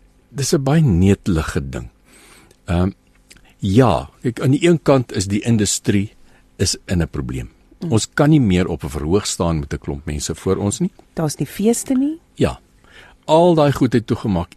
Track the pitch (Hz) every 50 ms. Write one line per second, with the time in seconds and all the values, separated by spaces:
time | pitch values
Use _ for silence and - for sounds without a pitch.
0 | _ _ _ _ _ _ - 131 135 - - 160 135 135 147 170 156 135 90 85
1 | 92 98 98 - - 113 90 78 78 - - 87 69 67 64 64 58 58 - _
2 | _ _ _ _ - - - - _ _ _ _ _ - 87 87 90 98 92 _
3 | _ _ _ _ _ _ - - - _ _ _ - 101 95 117 131 113 85 60
4 | 67 73 - _ - 131 113 - - 131 135 147 - 175 175 151 - - 139 135
5 | 123 - - - 92 98 101 104 - 117 117 107 104 95 - - - - 101 101
6 | 98 107 - _ - - _ _ _ _ _ - 101 - - - - - 95 87
7 | 80 - - 73 67 60 64 64 58 57 - _ _ _ _ - - 165 113 110
8 | - - _ - 151 147 160 147 127 101 90 90 92 80 87 - - 73 69 73
9 | 71 76 90 104 - - - - 92 85 82 78 71 71 - 73 - - 71 71
10 | 73 - 73 76 - - 82 - - 95 95 - 98 101 - - 175 185 - _
11 | _ _ _ - 165 151 - - 151 - - - 196 226 233 - - - 269 254
12 | 269 294 320 330 _ _ _ - 131 143 123 - _ _ _ _ _ _ - -
13 | - - - _ _ - 156 160 170 180 170 160 147 143 131 - 139 120 - 120
14 | 104 - 127 - - 120 95 85 85 - -